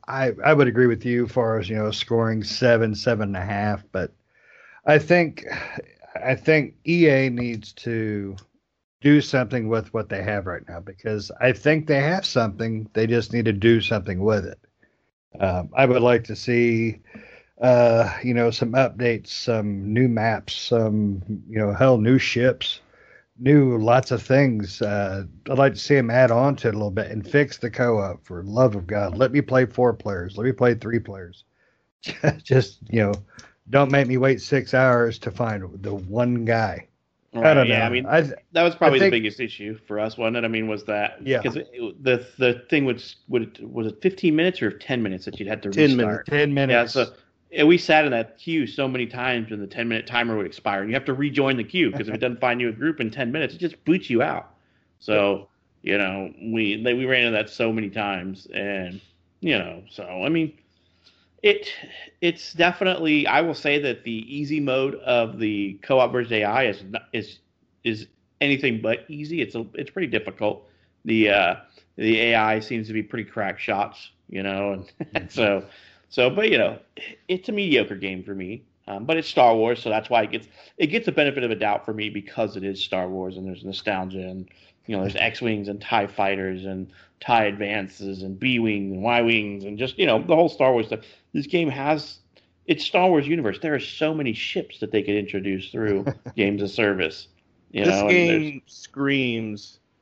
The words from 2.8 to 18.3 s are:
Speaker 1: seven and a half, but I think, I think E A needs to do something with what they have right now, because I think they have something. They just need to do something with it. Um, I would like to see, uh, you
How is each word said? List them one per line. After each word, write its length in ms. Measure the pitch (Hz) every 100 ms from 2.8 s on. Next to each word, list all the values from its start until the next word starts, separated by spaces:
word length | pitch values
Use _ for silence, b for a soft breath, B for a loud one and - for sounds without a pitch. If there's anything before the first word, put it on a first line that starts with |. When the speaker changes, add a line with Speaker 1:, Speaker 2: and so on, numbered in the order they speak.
| 113
Speaker 1:
seven 340 | 104 123 110 104
and 80 | 95
a 80 |
half, 400 | 95 101 104 101 -
but 200 | 95 - _ _ b b b b b -
I 120 | 151
think, 480 | 151 175 160 - - B B B - _ - -
I 120 | -
think 400 | - - 156 127 - 160
E 220 | 170 160
A 220 | 135 135
needs 420 | 120 120 110 107
to 640 | - 120 113 110 104 98 95 - _ _ _ _ _
do 200 | 147 147
something 460 | - 131 120 123 110
with 240 | 113 107
what 140 | 113 98
they 120 | 98
have 240 | 95 104 90
right 160 | 85 -
now, 120 | 85
because 500 | 98 - 113 107 101 -
I 120 | 127
think 340 | - 147 156 156
they 140 | 139
have 260 | 147 185 -
something. 640 | 127 113 92 113 110 110
They 140 | 110 113
just 260 | 117 104
need 140 | 117 113
to 60 |
do 280 | 101 113 113
something 400 | - 107 90 92
with 240 | 104 104
it. 140 | 90 - _ _ _ _ _ _ _ -
Um, 300 | 95 90 -
I 120 | - 131
would 160 | 123
like 220 | 120 117
to 120 | 113 101
see, 640 | - 120 117 113 113 107 B B B B B B
uh, 520 | 127 123 120 113 - -
you 120 | 123